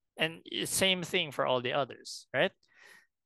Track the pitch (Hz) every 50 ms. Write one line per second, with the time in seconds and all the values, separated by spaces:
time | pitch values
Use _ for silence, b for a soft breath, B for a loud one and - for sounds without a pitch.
0 | _ _ - - 160 160 165 175 - - - - 175 - - - 196 190 185 185
1 | 165 - - 185 165 147 - - 143 139 127 127 123 123 143 143 135 131 - -
2 | - - - - - - - 131 175 190 _ _ _ B B B B B B B
3 | B B B _ _